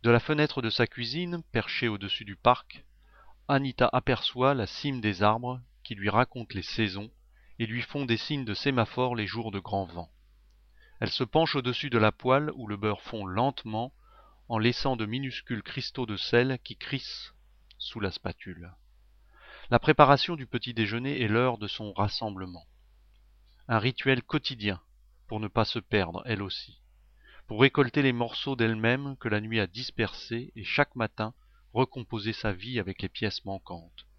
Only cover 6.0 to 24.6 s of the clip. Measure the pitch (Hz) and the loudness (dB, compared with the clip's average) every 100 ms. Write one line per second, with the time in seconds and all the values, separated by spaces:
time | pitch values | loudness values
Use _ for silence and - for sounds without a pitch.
6 | 101 104 127 127 110 95 - - 107 95 | 2 4 2 -2 -8 -8 -6 0 0 -2
7 | 110 _ _ _ - - 113 120 117 139 | -12 _ _ _ -20 -6 -6 -4 -6 -6
8 | 135 117 - 147 120 101 143 131 107 - | 0 0 0 -4 -4 -2 0 2 0 0
9 | 127 120 104 110 113 98 - 98 92 87 | -2 0 -4 -4 -4 -6 -4 -4 -4 -8
10 | 82 _ _ _ _ _ _ - - - | -12 _ _ _ _ _ _ -20 -20 -6
11 | 113 - 123 156 160 147 123 123 - 117 | -4 -2 0 2 4 2 -2 -4 0 4
12 | 107 - 127 135 151 - 110 104 107 101 | 4 2 2 2 2 -6 -8 -2 -2 -2
13 | - 110 95 92 131 - 113 107 127 _ | -6 -8 -4 0 0 -2 -8 -6 -6 _
14 | _ - - _ - 113 110 - 139 123 | _ -20 -20 _ -4 0 2 2 0 0
15 | 107 123 135 - - 113 - - - - | -2 -4 -6 -8 -6 -8 -6 -8 -8 -6
16 | 120 104 - 120 127 127 - 104 - 135 | -4 -4 2 4 4 -2 -8 -14 -6 -6
17 | - - - _ _ _ _ - - 113 | -6 -12 -14 _ _ _ _ -14 -12 -4
18 | 101 - 95 - - 85 85 - _ _ | -6 -4 -8 -10 -14 -14 -16 -20 _ _
19 | _ _ _ - - - - 120 - 151 | _ _ _ -20 -20 -18 2 2 4 8
20 | 143 139 - 165 131 123 - 117 104 117 | 10 8 4 -4 -4 -4 -4 -2 0 0
21 | 131 143 113 110 127 113 104 - 107 95 | -4 -2 2 4 4 0 -6 -8 -8 0
22 | 101 - 110 95 92 90 - _ _ _ | 0 0 -6 -6 -10 -12 -20 _ _ _
23 | _ _ _ _ _ _ - 113 117 - | _ _ _ _ _ _ -2 0 0 0
24 | 135 127 - 156 - 123 | 2 2 2 -2 -2 -4